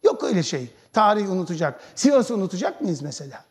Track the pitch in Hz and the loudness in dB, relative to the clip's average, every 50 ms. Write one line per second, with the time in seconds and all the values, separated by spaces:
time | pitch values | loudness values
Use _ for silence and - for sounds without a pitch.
0 | - 453 - - 294 277 226 180 147 - - 139 127 120 - _ _ _ - 220 | 4 2 2 2 -2 0 0 0 0 -2 -6 -6 -8 -10 -14 _ _ _ 2 4
1 | 214 208 214 214 208 196 185 185 175 - 175 156 170 143 - - - - - - | 4 4 4 2 0 -2 -2 -4 -2 -4 -4 -2 -2 -4 -4 -6 -20 -18 -8 2
2 | - 277 285 262 233 - 240 208 190 180 185 180 277 - - - 294 190 165 131 | 4 6 6 6 4 2 -2 -2 -2 -4 -4 -4 -4 -4 -4 -4 -4 -4 -4 -4
3 | 139 147 - - 147 139 - - _ _ | -6 -10 -10 -12 -14 -16 -16 -18 _ _